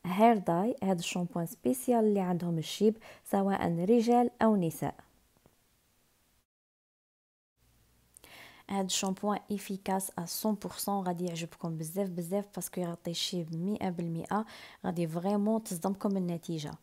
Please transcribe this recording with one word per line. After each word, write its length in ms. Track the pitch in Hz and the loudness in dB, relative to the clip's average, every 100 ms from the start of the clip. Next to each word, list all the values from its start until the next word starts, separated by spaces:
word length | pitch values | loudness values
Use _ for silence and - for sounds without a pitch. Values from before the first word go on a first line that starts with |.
هير 340 | 175 180 226 220 | -2 6 6 6
داي، 380 | 180 170 220 - | 2 2 0 0
هاد 160 | 196 180 | 0 0
الشامبوان 480 | - 180 175 170 165 | 0 -4 -2 -2 -4
سبيسيال 580 | - 247 254 - 233 | -2 -2 0 2 4
اللي 160 | 214 202 | 4 4
عندهم 380 | 180 175 175 165 | 2 0 0 -2
الشيب 380 | 156 - 208 220 - - | -2 4 4 4 -12 -20
سواء 600 | - 202 196 196 175 170 | -2 0 2 2 0 0
رجال 460 | 185 240 226 240 240 - | 4 6 6 4 4 4
او 140 | 220 208 | 4 4
نساء. 380 | 165 - 147 - _ _ _ _ _ _ _ _ _ _ _ _ _ _ _ _ _ _ _ _ _ _ _ _ _ _ _ _ _ _ _ - - - - - - | 2 0 -6 -6 _ _ _ _ _ _ _ _ _ _ _ _ _ _ _ _ _ _ _ _ _ _ _ _ _ _ _ _ _ _ _ -20 -20 -20 -20 -20 -6
هاد 140 | 196 | -4
الشامبوان 540 | 190 - 196 190 208 202 - | -2 0 -2 -2 -2 -2 -4
افيكاس 580 | 202 - 190 - 190 190 - | -8 -6 -8 -2 -2 -4 -8
ا 60 | |
صون 300 | 170 - 220 | -8 -4 -2
بورصون، 500 | 214 180 - - 202 | -2 -6 -6 -4 -2
غادي 200 | 180 175 | -2 -2
يعجبكم 520 | 180 165 165 - 170 160 | -4 -4 -8 -8 -8 -6
بزاف 320 | 160 185 196 | -6 -4 -4
بزاف 380 | 175 170 202 202 | -4 -2 -4 -4
باسكو 260 | - - - | -8 -8 -4
يغطي 300 | 175 170 175 | -6 -6 -6
الشيب 440 | 170 - 180 160 | -4 -4 -4 -4
مية 360 | 160 185 208 190 | -4 -2 -2 -2
بالمية، 560 | 175 170 165 - 202 220 - - - 185 | -2 -4 -4 -2 -2 -2 -12 -20 -8 -4
غادي 220 | 175 170 | -2 -2
فريمون 540 | 165 185 208 208 220 | 0 0 2 2 0
تصدمكم 540 | 220 175 196 196 208 196 | -2 -4 -4 -2 0 0
النتيجة. 560 | 175 170 - 165 147 160 | -2 -4 -4 -6 -6 -12